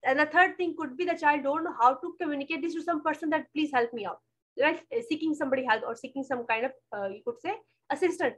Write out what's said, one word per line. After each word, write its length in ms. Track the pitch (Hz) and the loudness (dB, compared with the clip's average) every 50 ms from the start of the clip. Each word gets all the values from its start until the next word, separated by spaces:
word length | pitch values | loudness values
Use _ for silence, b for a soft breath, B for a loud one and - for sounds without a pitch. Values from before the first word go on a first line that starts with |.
| - | 0
and 140 | 269 269 285 | 2 2 4
the 60 | 302 | 2
third 320 | 302 302 349 370 370 370 - | 4 6 6 6 6 4 0
thing 180 | 359 339 302 302 | -2 -2 -2 -4
could 200 | 311 262 254 262 | -6 -6 -4 -4
be 80 | 349 | -2
the 120 | 349 339 339 | -2 0 2
child 260 | 311 294 294 294 269 | 4 4 4 4 2
don't 200 | 277 285 311 320 | 0 0 0 -2
know 100 | 359 - - | -4 0 4
how 160 | 233 254 269 | 6 6 6
to 200 | - - 339 - - | 4 -2 -10 -6 -4
communicate 400 | - 302 294 277 277 285 330 294 | -4 -4 -4 -4 -4 -4 -4 -4
this 120 | 302 330 294 | -4 -4 -6
to 80 | 320 302 | -4 -2
some 180 | 339 339 302 | -2 -2 0
person 280 | - 320 294 302 330 302 | 0 -2 -2 -2 -2 -2
that, 160 | 311 311 302 - - | -2 -2 -2 -4 -2
"Please 180 | 294 311 285 277 | -2 0 2 2
help 200 | 247 233 233 240 | 2 0 0 -2
me 120 | 226 202 | -6 -6
out." 140 | 180 - - _ _ _ _ _ _ - - | -6 -8 -10 _ _ _ _ _ _ -2 2
Right? 220 | 269 311 339 - - - - | 2 2 2 0 -6 -6 -6
Uh, 60 | - - - | -4 -2 -2
seeking 260 | 311 302 320 320 294 | -4 -2 -2 -2 -2
somebody 320 | 285 302 269 262 262 254 | -2 -2 0 0 0 2
help 180 | 247 220 220 226 233 | 2 0 0 0 -4
or 80 | 233 | -8
seeking 280 | - - 262 - 269 269 | -8 -10 -10 -8 -8 -6
some 220 | - 262 247 233 | -4 -4 -4 -2
kind 200 | 233 226 226 240 | -2 -2 -2 -2
of, 60 | 277 269 _ _ - 214 | -4 -6 _ _ -12 -8
uh, 120 | 202 196 196 | -6 -6 -6
you 140 | 196 208 - | -8 -8 -8
could 140 | - - - | -10 -8 -8
say, 120 | - 349 427 427 - _ _ _ _ - | -6 -6 -6 -8 -10 _ _ _ _ -6
assistant. 460 | 285 - 370 339 370 - 339 240 - | -2 0 0 0 0 0 -2 -2 -2